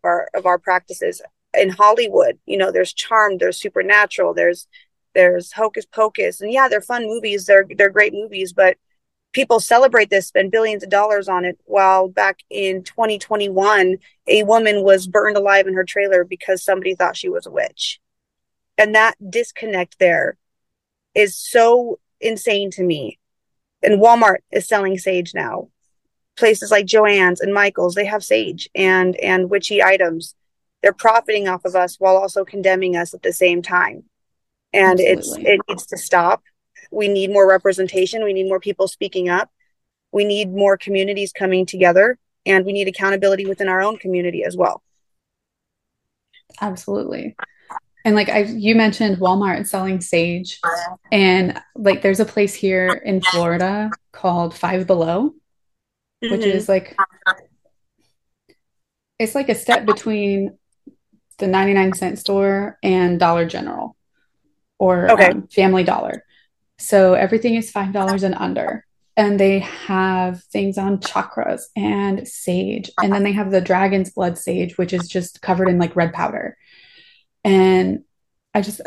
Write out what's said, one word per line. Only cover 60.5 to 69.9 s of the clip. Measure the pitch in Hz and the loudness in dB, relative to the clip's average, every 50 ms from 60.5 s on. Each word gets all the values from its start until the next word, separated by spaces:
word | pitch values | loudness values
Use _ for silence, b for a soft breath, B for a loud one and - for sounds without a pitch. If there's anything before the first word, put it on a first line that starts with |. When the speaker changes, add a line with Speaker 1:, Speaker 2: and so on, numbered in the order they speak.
| - _ _ _ _ _ _ - - _ _ _ _ _ _ _ _ - | -8 _ _ _ _ _ _ -20 -20 _ _ _ _ _ _ _ _ -6
Speaker 2:
the | 202 | -2
ninety-nine | 190 190 190 196 202 196 196 190 190 180 | 0 2 2 2 2 2 2 2 0 -2
cent | - 190 180 208 208 | -4 -6 -8 -8 -8
store | - 202 196 196 196 196 196 196 202 214 - _ - | -6 -4 -2 0 0 0 0 -2 -4 -8 -8 _ -2
and | 190 185 185 180 175 175 175 | 0 2 2 2 2 2 2
Dollar | 185 170 170 170 170 | 2 2 2 2 0
General | 165 - - - - 85 - - 226 - _ _ _ _ _ _ _ _ _ _ _ _ _ _ _ _ | -2 -4 -8 -8 -8 -10 -10 -12 -12 -14 _ _ _ _ _ _ _ _ _ _ _ _ _ _ _ _
or, | - 196 185 180 175 175 - | 0 2 2 2 4 4 4
Speaker 1:
Okay. | 226 208 190 180 | 6 6 6 4
Speaker 2:
um, | 185 190 - | 4 0 -6
Family | - - 196 190 190 185 185 175 | -4 0 2 2 4 2 2 0
Dollar. | 180 - - - - - - - _ _ _ _ _ _ _ _ _ _ | 0 -2 -2 -4 -6 -8 -12 -16 _ _ _ _ _ _ _ _ _ _
So | - - - 208 196 185 185 185 | -16 -4 2 4 6 6 6 6
everything | - 196 190 226 220 233 240 226 | 4 2 2 0 0 0 0 -2
is | 233 220 - | -2 -4 -4
five | - 208 196 196 196 | -6 -6 -6 -4 -4
dollars | 202 190 190 196 190 196 | -4 -2 -2 -2 -2 -2
and | 190 - | -2 -4
under. | - - 180 - - - - - 220 - _ _ _ _ _ - | -4 -6 -6 -6 -6 -6 -6 -8 -10 -12 _ _ _ _ _ -2
And | 220 208 202 202 196 | 0 0 2 2 2
they | 196 196 196 196 | 2 2 2 0
have | 190 - - - - - | -4 -8 -12 -12 -8 -4